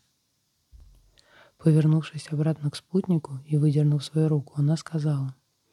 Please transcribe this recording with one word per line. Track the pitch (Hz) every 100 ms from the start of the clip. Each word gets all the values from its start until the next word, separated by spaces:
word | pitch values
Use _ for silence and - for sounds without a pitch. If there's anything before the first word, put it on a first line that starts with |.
| _ _ _ _ _ _ _ - - _ _ _ _ _ _ _
Повернувшись | 160 156 151 156 151 151 -
обратно | 151 156 156 147
к | -
спутнику | _ 185 185 170 - 131
и | 151 147
выдернув | 151 147 147 147
свою | 139 156 156
руку, | 151 139 147
она | 143 160
сказала: | - 160 151 139 135 131 _ _ _